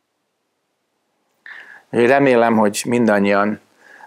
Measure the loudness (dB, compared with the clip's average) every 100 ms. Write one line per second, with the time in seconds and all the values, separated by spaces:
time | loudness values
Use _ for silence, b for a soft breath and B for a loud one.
0 | _ _ _ _ _ _ _ _ _ _
1 | _ _ _ _ -20 B B B B -2
2 | 2 2 2 2 2 0 -2 -2 -4 -2
3 | 0 0 0 0 -2 -4 _ B B B